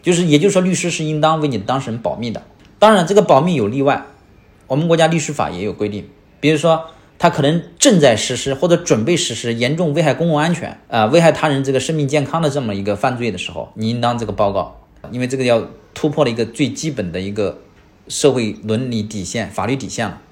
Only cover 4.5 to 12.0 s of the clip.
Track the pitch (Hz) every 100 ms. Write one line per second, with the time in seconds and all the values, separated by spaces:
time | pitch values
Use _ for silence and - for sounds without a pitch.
4.5 | _ _ 135 165 160 160 165 147 143 78
5.5 | 87 104 90 104 101 - _ _ _ 143
6.5 | 156 165 160 - - _ _ 170 156 139
7.5 | 165 - - 285 185 139 107 - 123 139
8.5 | 135 175 170 - 123 113 170 - 113 120
9.5 | 117 120 160 170 143 156 - 170 147 160
10.5 | 170 107 - _ 117 110 160 165 147 156
11.5 | 139 135 131 131 160